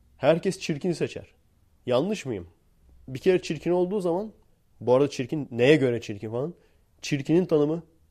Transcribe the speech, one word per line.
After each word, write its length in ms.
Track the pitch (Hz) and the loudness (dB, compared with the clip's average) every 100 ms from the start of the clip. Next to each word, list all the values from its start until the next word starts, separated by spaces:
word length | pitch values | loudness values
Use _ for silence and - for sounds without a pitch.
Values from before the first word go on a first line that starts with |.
| _ - | _ -2
herkes 440 | 143 165 196 - | 2 2 0 -4
çirkin 320 | - 147 185 | -6 -4 -2
seçer. 340 | 165 135 - - _ _ _ _ _ - | -2 -4 -8 -16 _ _ _ _ _ -2
Yanlış 400 | 123 180 214 131 | 0 0 -4 -6
mıyım? 200 | 101 85 _ _ _ _ - - | -8 -10 _ _ _ _ -20 -14
Bir 100 | 127 | -4
kere 240 | 190 180 | 0 0
çirkin 280 | - 156 170 | 0 -6 -2
olduğu 300 | 180 180 208 | 0 0 -2
zaman, 320 | 180 170 214 - _ _ _ - | -2 -4 -6 -12 _ _ _ -6
bu 140 | 113 | 2
arada 160 | 127 143 | 4 4
çirkin, 380 | - 120 156 135 | -2 -6 -6 -4
neye 260 | 117 127 156 | 2 6 6
göre 240 | 131 117 | 4 -2
çirkin 300 | - 101 110 | -6 -10 -8
falan? 240 | 117 156 - _ _ _ _ | -6 -8 -10 _ _ _ _
Çirkinin 440 | - 143 135 165 170 | -6 -4 0 2 4
tanımı 360 | 156 147 165 - _ _ | 2 2 -2 -8 _ _